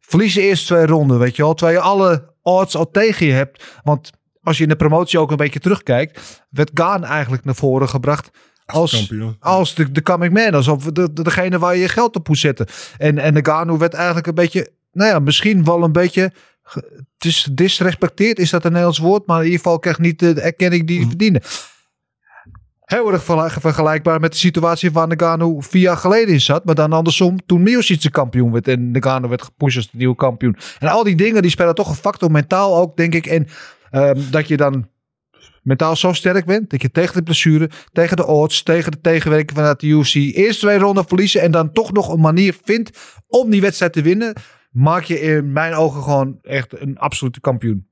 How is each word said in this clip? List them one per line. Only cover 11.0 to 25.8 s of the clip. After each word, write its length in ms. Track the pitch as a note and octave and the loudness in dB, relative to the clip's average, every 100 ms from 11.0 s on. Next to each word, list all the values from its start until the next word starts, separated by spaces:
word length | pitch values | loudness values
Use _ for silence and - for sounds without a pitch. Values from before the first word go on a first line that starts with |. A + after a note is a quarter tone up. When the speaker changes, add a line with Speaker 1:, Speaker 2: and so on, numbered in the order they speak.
| F3 | -2
Speaker 1:
de, 100 | D3+ | -2
degene 360 | E3+ E3 F3+ F3+ | -4 -2 -2 0
waar 160 | F3+ | 0
je 60 | F3+ | 0
je 80 | F#3 | 0
geld 280 | - A#3+ G#3+ | 0 0 -2
op 120 | D#3+ | -2
moest 120 | D3 | 0
zetten. 260 | D3+ C3 G#2+ - - - | 0 -2 -6 -8 -20 -4
En, 200 | D3+ D3 | 0 0
en 160 | C#3+ | 2
de 60 | D3+ | 2
Ngannou 380 | D3+ D#3 E3+ D#3+ | 2 0 0 0
werd 160 | E3 | -2
eigenlijk 320 | E3 F3 E3+ E3 | -2 -2 -2 -4
een 80 | |
beetje, 360 | E3 E3+ F#3 - _ _ | 0 0 0 -8 _ _
nou 180 | - G#3+ | -2 0
ja, 80 | F#3 | 2
misschien 460 | C#3 - G#3+ G#3 | 0 0 2 2
wel 180 | D#3+ E3+ | 2 2
een 100 | E3+ | 2
beetje 400 | D#3+ F3 - F#3 - _ _ | 2 2 0 -2 -4 _ _
ge-, 400 | _ - - - C3+ _ | _ -16 -16 -20 -20 _
dis-, 300 | E3 D#3+ - | -4 -2 -2
disrespecteerd. 840 | C3 F#3 - F#3 E3 F3 - G#3+ A3 | 0 0 2 -2 0 -4 0 -2 0
Is 120 | E3+ | 0
dat 140 | F3+ | 0
een 60 | E3+ | 0
Nederlands 280 | E3+ F3 D3+ | 0 0 0
woord? 280 | D#3+ G#3 G#3 | 2 0 0
Maar 120 | E3 | 0
in 60 | |
ieder 140 | D#3+ F3 | 0 0
geval 180 | - E3+ | 0 -2
kreeg 200 | F3+ D#3 | -2 0
niet 200 | E3+ D#3 | 0 2
de 220 | F3 D#3 | 2 2
erkenning 460 | D#3 D#3+ F3+ F3 D#3+ | -2 -2 0 0 -2
die 100 | F3 | 0
hij 100 | A#2 | -2
Speaker 2:
Mhm. 20 | E3+ | 0
Speaker 1:
verdiende. 260 | G#3+ D#3 - - - _ _ _ _ _ _ - - - _ _ | 2 2 -2 -14 -14 _ _ _ _ _ _ -20 -20 -20 _ _
Heel 280 | _ G#3 A3 | _ -2 0
erg 120 | F#3+ | -2
vergel-, 360 | - E3 D#3+ - | 0 0 0 -2
vergelijkbaar 600 | D#3+ D3 D#3 D#3 D#3 D#3+ | -2 0 0 0 0 0
met 120 | D#3+ | 0
de 60 | - | 0
situatie 520 | F3+ E3 E3 E3+ F3+ | 0 2 0 0 0
waar 160 | D#3+ E3 | 0 0
Ngannou 540 | E3 E3+ E3 E3+ D#3 | 0 0 0 0 -2
vier 180 | C#3 F#3 | -2 2